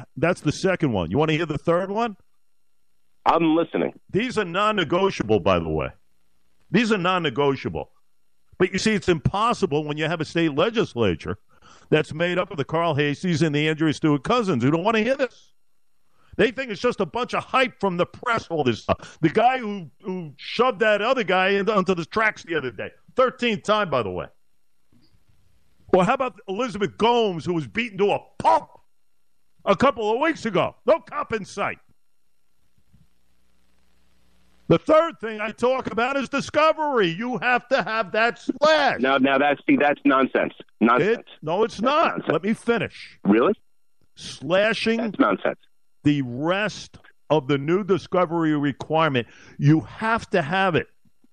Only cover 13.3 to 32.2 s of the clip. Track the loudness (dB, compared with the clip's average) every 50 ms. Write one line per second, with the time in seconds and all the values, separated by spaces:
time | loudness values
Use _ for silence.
13.3 | 0 2 0 0 2 0 0 0 0 0 0 0 0 0 2 2 2 2 0 0
14.3 | 0 0 0 0 0 2 2 2 2 2 0 0 0 2 2 0 0 0 -2 -6
15.3 | -6 -14 _ _ _ _ _ _ _ _ _ _ _ _ _ _ _ _ _ _
16.3 | 0 0 0 0 0 -4 -6 -6 -6 -2 -2 -2 -2 -2 -4 -4 -4 -6 -6 -4
17.3 | -4 -6 -6 -2 0 0 0 0 -2 _ -4 -4 -2 -2 -4 -4 -4 -8 -6 -4
18.3 | -4 -4 -4 -4 -4 -2 0 0 -2 -2 -2 -4 -4 -4 -4 -14 -8 -2 -2 0
19.3 | 2 4 4 4 2 0 -4 -6 -8 -8 -10 -14 -20 _ -10 -8 -8 -8 -10 -12
20.3 | -14 -16 -14 -8 -2 0 0 0 2 0 2 2 2 2 0 0 0 0 0 0
21.3 | 2 2 2 2 2 0 0 0 0 0 0 0 -2 -2 -4 -4 -2 0 0 0
22.3 | -2 -4 -8 -6 -4 -4 -4 -4 -8 -8 -12 -12 -12 _ _ -6 _ 2 2 2
23.3 | 0 -2 -2 -2 -2 -2 0 0 0 0 0 0 0 0 0 -2 -4 -6 -8 -10
24.3 | -14 _ _ _ _ _ _ _ _ _ _ _ _ -20 -20 -20 -20 _ _ _
25.3 | _ _ _ _ _ _ _ _ _ _ _ 2 2 4 4 4 2 0 -2 -4
26.3 | -6 -12 -12 -10 -6 -4 -4 -6 -4 -4 -4 -4 -2 0 0 2 2 2 0 0
27.3 | -2 -4 -6 -4 -4 -4 -4 -4 -6 -6 -6 -6 -4 -2 0 0 0 -2 -4 -10
28.3 | -14 -2 2 2 2 2 0 -4 -14 -20 _ _ _ _ _ _ _ _ _ _
29.3 | _ _ _ _ _ _ -2 -2 0 2 2 0 2 0 -2 -2 -2 0 0 -2
30.3 | -2 -2 -6 -2 -2 0 -2 -2 -4 -4 _ 0 0 0 0 -8 -10 -10 -6 -6
31.3 | -6 -8 -8 -10 -8 -6 -6 -6 -6 -10 -14 _ -20 _ _ _ _ _